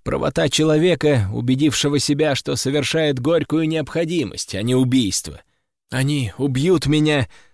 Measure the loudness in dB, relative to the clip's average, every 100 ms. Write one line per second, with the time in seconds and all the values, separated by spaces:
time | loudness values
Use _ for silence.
0 | -6 -4 -2 0 0 2 2 4 2 2
1 | 2 2 0 -2 0 2 2 2 0 0
2 | 0 0 0 0 -4 -4 -2 -2 -2 0
3 | 0 0 0 0 0 0 0 -2 -4 -4
4 | -2 -2 -4 -6 -8 -4 0 2 4 2
5 | 2 -2 -8 -14 _ _ _ _ _ -4
6 | -2 -2 -4 -4 -2 0 2 2 2 2
7 | 2 2 -2 -8 -20